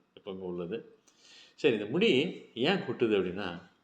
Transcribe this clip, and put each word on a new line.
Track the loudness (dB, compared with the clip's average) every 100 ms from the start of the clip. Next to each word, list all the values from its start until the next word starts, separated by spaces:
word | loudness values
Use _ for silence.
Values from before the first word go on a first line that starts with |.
| _
எப்பவுமே | -18 -12 -10 -8
உள்ளது. | -6 -6 -8 -10 -20 _ _ -20 -20 -20 -2
சரி, | 2
இந்த | 2 0
முடி | 2 4 4 2 -4 -12
ஏன் | -2 0 0 -2
கொட்டுது | 0 2 2
அப்படின்னா, | 2 -4 -6 -8 -14 _